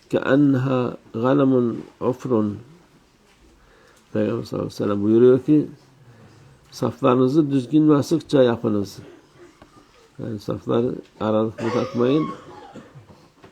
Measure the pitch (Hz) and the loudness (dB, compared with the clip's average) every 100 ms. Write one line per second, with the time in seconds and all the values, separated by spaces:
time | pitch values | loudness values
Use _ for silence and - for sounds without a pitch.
0 | _ - - 139 143 131 135 127 120 - | _ -4 2 2 4 2 0 -2 -4 -8
1 | - - 127 143 135 127 120 110 - - | -12 -4 0 2 2 2 0 -4 -12 -6
2 | 110 131 131 113 104 104 123 170 _ _ | -6 -4 -2 -2 -2 -6 -14 -20 _ _
3 | _ _ _ _ _ _ _ _ _ _ | _ _ _ _ _ _ _ _ _ _
4 | _ 110 104 117 - - 107 - 107 101 | _ -4 -4 -4 -8 -8 -8 -6 -4 -2
5 | 104 113 123 127 147 151 - - _ _ | 2 6 6 6 4 0 0 -8 _ _
6 | - - - - - _ _ - 120 - | -20 -20 -20 -20 -20 _ _ -6 -6 0
7 | 131 127 127 156 143 139 120 151 151 143 | 0 2 2 2 0 -2 0 2 4 2
8 | - 160 - 143 123 113 117 104 98 - | 0 -4 0 2 4 2 -2 -4 -6 -12
9 | - - _ _ - _ - _ _ _ | -20 -20 _ _ -20 _ -20 _ _ _
10 | _ - 117 107 - 107 127 120 123 - | _ -14 -12 -10 -10 -8 -4 -2 -2 -6
11 | - - 107 110 110 - 113 113 117 117 | -14 -8 -2 -2 -2 -4 -4 -4 -4 -2
12 | 123 151 151 - - - - - - - | 0 0 -4 -10 -20 -20 -20 -20 -20 -20
13 | - - _ _ - | -20 -20 _ _ -20